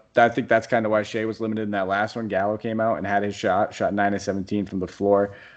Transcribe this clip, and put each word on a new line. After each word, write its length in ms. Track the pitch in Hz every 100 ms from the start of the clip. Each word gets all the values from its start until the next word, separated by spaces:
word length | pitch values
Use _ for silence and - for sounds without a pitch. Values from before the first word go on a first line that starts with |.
| _ -
I 140 | 117
think 180 | 127 110
that's 200 | 113 -
kinda 220 | 120 107
why 120 | 107
Shai 240 | 104 113 113
was 160 | 107
limited 220 | 113 110
in 80 | 107
that 160 | 101 95
last 280 | 98 107 120
one. 120 | 110
Gallo 280 | 95 101 107
came 240 | 117 113
out 180 | 113 87
and 80 | 98
had 180 | 101
his 120 | 101 101
shot, 380 | 104 92 107
shot 200 | - 95
nine 200 | 101 101
of 80 | 101
seventeen 440 | - 98 92 104 98
from 140 | 98
the 80 | 90
floor. 480 | - 101 101 101 - -